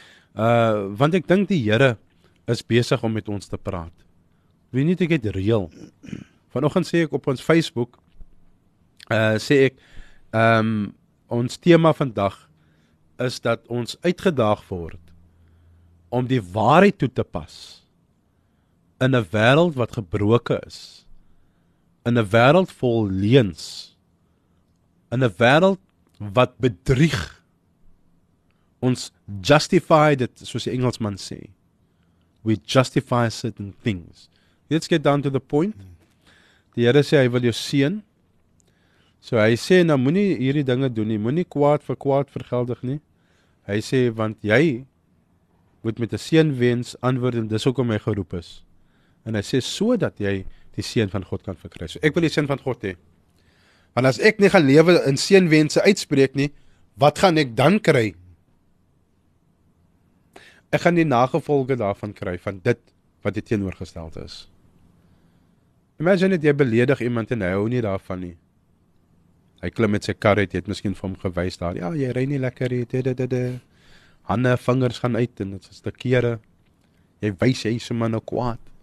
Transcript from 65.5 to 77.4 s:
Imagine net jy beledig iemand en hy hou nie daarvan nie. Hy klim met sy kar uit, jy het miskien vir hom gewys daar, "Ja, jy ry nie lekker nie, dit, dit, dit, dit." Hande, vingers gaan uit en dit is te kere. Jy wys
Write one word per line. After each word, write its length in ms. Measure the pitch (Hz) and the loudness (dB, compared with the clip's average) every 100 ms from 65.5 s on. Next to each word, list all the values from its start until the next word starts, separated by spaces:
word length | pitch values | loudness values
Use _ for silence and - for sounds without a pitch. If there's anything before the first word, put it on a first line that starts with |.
| _ _ _ _ - | _ _ _ _ -4
Imagine 320 | 160 190 190 | 0 2 0
net 120 | 180 147 | 0 2
jy 60 | 143 | 2
beledig 460 | 135 110 127 135 117 | 2 2 2 0 -2
iemand 280 | 117 107 120 | -4 -4 -4
en 80 | 90 | -2
hy 60 | |
hou 140 | 98 110 | -2 -2
nie 140 | 123 | -2
daarvan 400 | 107 95 - 92 | -4 -6 -8 -12
nie. 120 | 90 82 _ _ _ _ _ _ _ _ _ _ _ _ | -12 -16 _ _ _ _ _ _ _ _ _ _ _ _
Hy 80 | 87 | -8
klim 220 | - 107 | -2 -2
met 140 | 104 - | -2 -4
sy 80 | - | 0
kar 220 | 110 101 | 2 2
uit, 100 | 98 | 0
jy 140 | 92 | -4
het 60 | 101 | -8
miskien 240 | 95 104 90 | -8 -8 -8
vir 80 | 95 | -10
hom 140 | 92 | -8
gewys 380 | 95 87 90 - | -8 -6 -6 -6
daar, 140 | 87 98 | -8 -6
"Ja, 140 | 175 | -8
jy 160 | 160 127 123 | -6 -4 -4
ry 100 | 135 | -4
nie 140 | 143 | -4
lekker 300 | 127 - 123 | -6 -6 -6
nie, 140 | 123 117 | -6 -4
dit, 180 | 131 | -4
dit, 140 | 127 127 | -4 -4
dit, 120 | 127 | -4
dit." 320 | 127 123 127 _ _ _ - _ _ | -4 -6 -10 _ _ _ -20 _ _
Hande, 340 | - 117 127 123 | -6 -2 0 0
vingers 420 | - 131 123 - | 0 0 0 -2
gaan 160 | 120 113 | -4 -2
uit 240 | 120 - | -2 -4
en 100 | 98 | -10
dit 180 | 95 - | -12 -18
is 120 | - | -14
te 100 | 104 | -14
kere. 480 | - 127 127 120 113 _ _ _ _ _ _ _ _ | -8 -2 0 0 -4 _ _ _ _ _ _ _ _
Jy 140 | 107 | -6
wys 260 | 95 | 0